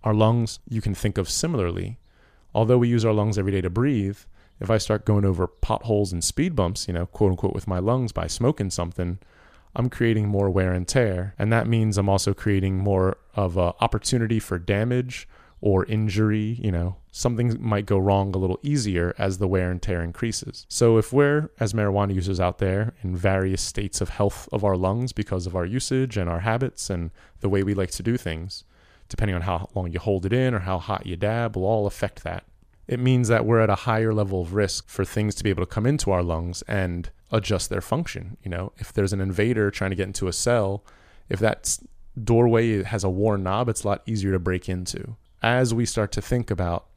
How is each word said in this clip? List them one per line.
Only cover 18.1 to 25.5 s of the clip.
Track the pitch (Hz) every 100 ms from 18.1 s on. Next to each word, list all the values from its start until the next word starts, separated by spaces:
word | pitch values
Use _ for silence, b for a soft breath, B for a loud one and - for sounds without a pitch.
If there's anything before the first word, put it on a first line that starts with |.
| 98 98 95
a |
little | 92 92
easier | 143 147 104 90 87 -
as | 98 92
the | 98
wear | 92 90
and | 90
tear | - 90
increases. | 85 85 117 104 - - -
So | - 117 113
if | 107
we're, | 131 143 147 151 -
as | 110
marijuana | 107 101 98 101
users | 95 92 92
out | 90 -
there, | 95 95 110 -
in | 92 90
various | 98 95 95 95
states | - - 104 -
of | 95
health | - 101 - -
of | 113
our | 101 92
lungs | 92 110 123
because | - 104 92
of | 90